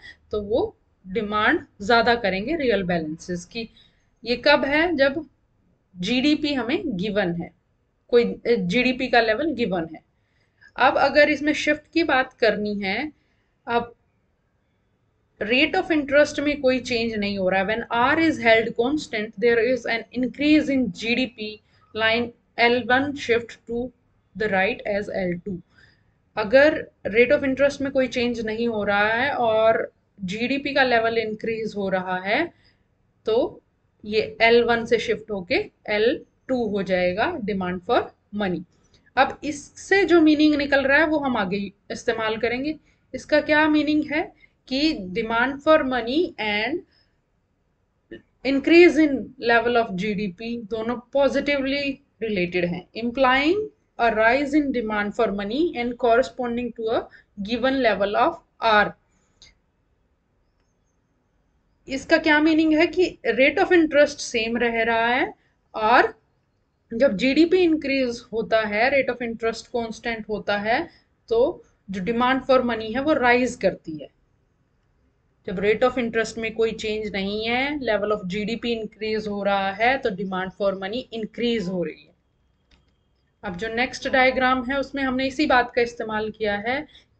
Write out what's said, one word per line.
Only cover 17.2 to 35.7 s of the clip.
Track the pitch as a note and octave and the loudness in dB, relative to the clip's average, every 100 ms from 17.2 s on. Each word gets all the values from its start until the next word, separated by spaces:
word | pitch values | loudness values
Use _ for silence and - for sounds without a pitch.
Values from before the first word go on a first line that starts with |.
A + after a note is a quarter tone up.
| G3+ G3+ | -4 -2
हो | F#3 | 0
रहा | F#3+ | 0
है। | F#3+ | -2
When | A3 - A#3 | -4 -2 0
R | B3+ D#4 | 2 2
is | E4 A#3+ | 2 2
held | A#3 A3+ A3+ - | 4 4 2 0
constant, | A#3+ D4+ - A3+ G#3+ G3+ | 0 0 -4 -6 -6 0
there | A#3 A#3 | 2 2
is | A#3+ B3+ - | 2 0 -2
an | A3+ G#3+ A#3 | -4 -4 -6
increase | B3+ A#3 D4 D4+ C4+ | -6 0 4 4 4
in | C4+ A#3+ | 0 0
G | F3 A3 A#3+ | -4 -2 0
D | B3+ - | -2 -6
P | G#3+ G#3+ _ _ _ | -12 -12 _ _ _
line | G#3+ A3 A3+ A#3 - _ - | -2 0 0 -2 -8 _ 0
L | A#3+ B3 A3 | 2 2 2
one | B3+ C#4+ C#4 | 0 0 -6
shift | - A#3 A#3 - - | -2 -2 -2 -16 -10
to | A#3 B3 - _ _ _ | -8 -8 -12 _ _ _
the | F#3+ G#3+ | -8 -2
right | F#3+ F#3+ B3+ - | 0 -2 -4 -6
as | G3+ G#3 - | -6 -4 -6
L | F#3 F3 | -4 -6
two। | G3+ F3 - _ _ _ _ _ _ - | -8 -12 -12 _ _ _ _ _ _ -8
अगर | G#3+ B3+ D4 D4+ - _ - | 2 6 6 2 -6 _ -4
rate | G#3 B3 C#4+ | 2 4 2
of | C#4 | 0
interest | C4 C#4 C#4+ | 0 0 0
में | C4+ | -4
कोई | C4+ B3+ | 0 0
change | B3 A#3+ A#3 | 0 -2 -2
नहीं | A3 A3 A#3 | -4 -4 -2
हो | G#3+ | -2
रहा | G3+ G3+ G#3 | -2 0 0
है | A3+ C#4 | 0 -2
और | - A#3 A3 A3 A3+ - _ _ - | -2 0 2 4 2 -2 _ _ -12
जीडीपी | F#3 G#3+ A#3+ C#4 C#4+ | -8 -4 -2 -2 -2
का | C#4 | 0
लेवल | C4 A#3 A3+ A3+ | 2 2 0 -2
increase | A3 G#3+ A3+ A3 A3 G3 | -4 -6 -6 -6 -6 -4
हो | G3 | -4
रहा | F#3 F3+ F#3 | -2 -4 -6
है | F#3+ A#3+ E4+ _ _ _ _ _ _ _ - | -2 -2 -2 _ _ _ _ _ _ _ -2
तो | G#3+ F#3+ - _ _ _ _ | 0 0 -6 _ _ _ _
ये | G#3 G#3+ - - | -4 -2 -2 2
एल | A3+ A#3 | 4 6
वन | A#3 A#3 | 4 0
से | A3+ A#3 | 0 -2
shift | A3+ G#3+ - | 0 -6 -6
होके | G3+ F3 D4+ G#4+ | -8 -2 -2 -4